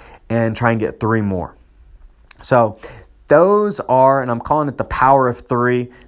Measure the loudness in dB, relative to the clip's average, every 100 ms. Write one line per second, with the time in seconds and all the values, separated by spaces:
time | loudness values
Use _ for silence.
0 | -20 -20 -6 -2 -2 -2 -2 0 -4 -4
1 | -2 -2 -2 -4 -8 -14 _ _ _ -20
2 | -20 _ -20 -18 0 2 2 -2 -18 -20
3 | -20 _ 2 4 4 2 -2 -4 -2 2
4 | 4 2 -2 -4 -2 -2 -2 -6 -6 0
5 | 2 4 2 -2 -4 -2 0 -2 -4 -12